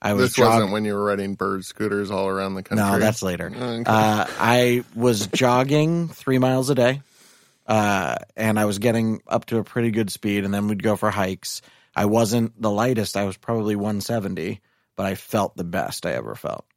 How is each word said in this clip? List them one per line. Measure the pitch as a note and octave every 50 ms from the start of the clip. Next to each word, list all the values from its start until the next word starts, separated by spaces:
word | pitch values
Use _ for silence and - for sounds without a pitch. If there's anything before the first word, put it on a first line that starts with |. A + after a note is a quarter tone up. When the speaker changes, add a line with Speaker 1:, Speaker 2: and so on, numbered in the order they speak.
Speaker 1:
I | - G#2 G#2
was | G2+ B2+ B2 -
Speaker 2:
This | - B2
wasn't | A2+ A2+ A2+ G#2+ F#2+
Speaker 1:
jog- |
Speaker 2:
when | G2+ G#2+ G#2+
you | G#2 G2+
were | G2+ G#2
riding | G#2 G2+ G2 G2 G2 G2
bird | - F#2+ G2 G2 F#2+ F#2
scooters | - - - G#2+ G#2 G2+ G2+ G2+ F#2+
all | G#2 F#2+ G2 G2
around | F#2+ F#2+ G2 F#2+ F#2+
the | F#2+ F#2+
country? | - - A2 G#2
Speaker 1:
No, | G2 G2 G2
that's | G2 A2 A2 -
later. | G2 F#2 F2 E2 E2 F2+ G#2
Speaker 2:
Okay. | A2+ B2+ B2 A#2 A#2 A#2+
Speaker 1:
Uh, | - A2 A2 G#2+ G#2+ G#2+ G#2+ F#2+ - - -
I | F#2+ A#2 B2 B2 B2 A#2+ A#2+ B2 A#2 - -
was | A2+ A#2+ B2 A#2 G#2 G2+ -
jogging | - - C3 B2 B2 B2+ C3 C#3 D3 D3+ D3+ D#3+ E3+ E3+ E3+ D#3+
three | - - - C3+ C3 B2+
miles | B2+ B2+ C3 C3 B2+ C3
a | C#3+
day, | B2 A#2+ B2 C3 C#3+ - _ _ _ _ _ _ _ _ _ _ _ _
uh, | - A2 A2 G#2 G#2 G2+ F#2+ F2+ C2 A#1 - - _ _ -
and | A2 A2 G#2+ G#2+
I | G#2+
was | G#2 G2+ G2+
getting | G#2+ A#2+ A#2 A#2 A2+ A2 A2 - _ -
up | - A2+ - -
to | A#2 A2+
a | G#2
pretty | - - B2 A#2 A#2
good | G#2 A2+ A2 F#2+
speed, | - - - G#2 G2+ G2+ G2
and | G2 G2
then | G2+ G#2 G#2
we'd | G#2+ F#2+ F2+
go | A2 G#2
for | F#2+ A2 G#2+
hikes. | F#2+ G#2 F#2+ F#2+ F#2+ - - - - - _ - _ _ _ _ -
I | - G#2
wasn't | G#2 G#2+ A#2 A#2 G2+ A#2 A#2+ A2+ A2+ - G#2+
the | A2+ G#2+
lightest. | G#2 G#2 A#2 C3 C3 A2 G#2 - - G2
I | G2+
was | G2 F#2
probably | - _ - A#2 A2+ G#2+ G#2+ G#2
one | G2+ G2+ G#2+ G#2+ G2+
seventy, | F#2+ - A#2 A2+ G2 G2 F#2 D#2+ D#2+ G2 A2 G#2 _ _ _ _ _ _ _
but | - G2
I | F#2+ G#2
felt | - - - - G#2+ G2 - _ -
the | F2+
best | E2+ F2 G2 - - - - -
I | F2+ C#2
ever | B1 A#1 A1 G#1
felt. | - - - - - - _ _